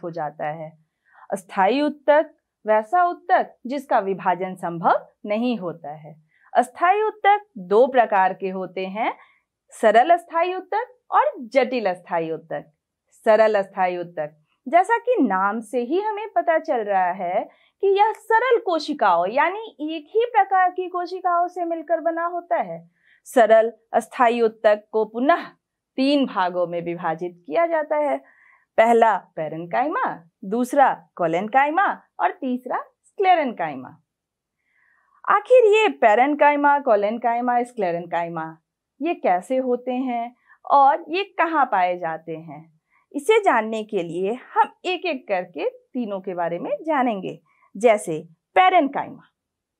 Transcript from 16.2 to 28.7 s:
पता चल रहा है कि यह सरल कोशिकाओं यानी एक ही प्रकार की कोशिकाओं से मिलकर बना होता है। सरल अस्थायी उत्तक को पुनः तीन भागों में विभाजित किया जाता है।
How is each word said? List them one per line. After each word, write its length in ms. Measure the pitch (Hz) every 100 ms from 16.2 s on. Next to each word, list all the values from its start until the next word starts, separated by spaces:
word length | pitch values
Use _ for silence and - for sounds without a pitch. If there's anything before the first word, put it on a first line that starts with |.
| 427
पता 300 | 359 330 320
चल 220 | 320 254
रहा 320 | 208 190 180
है 360 | 185 175 180 196 _ _ _
कि 60 | 392
यह 260 | 392 440 440
सरल 420 | - 440 494 466
कोशिकाओं 680 | 370 330 302 294 208 170 180
यानी 480 | 247 311 392 453 -
एक 240 | 302 320 302 427
ही 80 |
प्रकार 460 | 480 453 392 381 370
की 180 | 359 359
कोशिकाओं 600 | 359 349 370 359 349 349
से 160 | 349
मिलकर 360 | 339 330 320 330
बना 260 | 320 330 339
होता 300 | 349 339 330
है। 340 | 196 165 - _ _ _
सरल 480 | - - 220 220 226 - _
अस्थायी 480 | - 233 - 240 240
उत्तक 440 | 226 220 214 208 -
को 120 | 220
पुनः 400 | 214 226 269 339 240 - _ _ _ -
तीन 300 | 269 285 254
भागों 400 | 202 180 180 175
में 160 | 175
विभाजित 600 | 170 170 170 160 180 175 -
किया 200 | 311 339
जाता 300 | 320 302 302
है। 220 | 294 269 - _ _ _ _